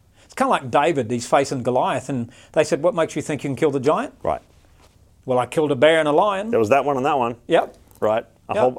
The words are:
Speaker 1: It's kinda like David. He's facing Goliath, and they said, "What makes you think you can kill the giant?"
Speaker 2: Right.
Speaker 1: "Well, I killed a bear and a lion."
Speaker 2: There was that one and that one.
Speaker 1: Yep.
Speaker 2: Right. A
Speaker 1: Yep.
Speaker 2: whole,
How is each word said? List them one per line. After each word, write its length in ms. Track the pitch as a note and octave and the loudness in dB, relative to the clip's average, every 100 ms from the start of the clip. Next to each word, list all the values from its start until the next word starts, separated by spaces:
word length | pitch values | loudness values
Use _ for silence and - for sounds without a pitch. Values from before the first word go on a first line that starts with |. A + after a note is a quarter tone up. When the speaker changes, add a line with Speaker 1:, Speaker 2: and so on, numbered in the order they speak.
| _ _ | _ _
Speaker 1:
It's 80 | _ | _
kinda 140 | - C4 | -4 0
like 220 | F3 C3 | 0 0
David. 400 | D3 D#3 C#3+ A2 | 2 2 0 -2
He's 160 | B2 - | -4 0
facing 340 | D3+ C#3 C#3 | 0 2 -2
Goliath, 460 | B2 B2+ F3+ C#3+ - | -2 0 0 -4 -6
and 240 | C3 A#2 - - | -6 -8 -14 -4
they 120 | E3 | -2
said, 180 | D3+ D3+ | 0 0
"What 120 | E3+ | 0
makes 200 | E3+ D#3 | 0 -2
you 60 | D#3 | -4
think 240 | C#3 C#3+ | -6 -8
you 60 | D3 | -6
can 60 | B2+ | -2
kill 140 | D#3 | 0
the 100 | C#3 | 0
giant?" 340 | B2 F3+ C#4 - | 0 0 -4 -6
Speaker 2:
Right. 180 | - C#2 - _ _ _ _ _ _ _ - | -6 -6 -8 _ _ _ _ _ _ _ -2
Speaker 1:
"Well, 120 | B2 | -2
I 60 | |
killed 260 | A#2+ E3 D3+ | 0 -2 0
a 60 | C3+ | 4
bear 220 | D3+ E3 | 4 4
and 100 | D3+ | 2
a 40 | |
lion." 360 | D3+ G#3 F#3+ G#3+ | 2 2 -2 -2
Speaker 2:
There 100 | A2 | 0
was 120 | G#2+ | 2
that 160 | C3+ C3+ | 2 2
one 100 | C3+ | 0
and 80 | |
that 140 | C#3 C#3+ | 0 0
one. 180 | A#2+ A#2+ - | -2 -4 0
Speaker 1:
Yep. 300 | D#3+ - - _ - | 0 0 -8 _ -4
Speaker 2:
Right. 240 | G#2+ A2 - _ - | 0 0 -4 _ -6
A 60 | |
Speaker 1:
Yep. 80 | G#2+ | 0
Speaker 2:
whole, 80 | B2+ | 0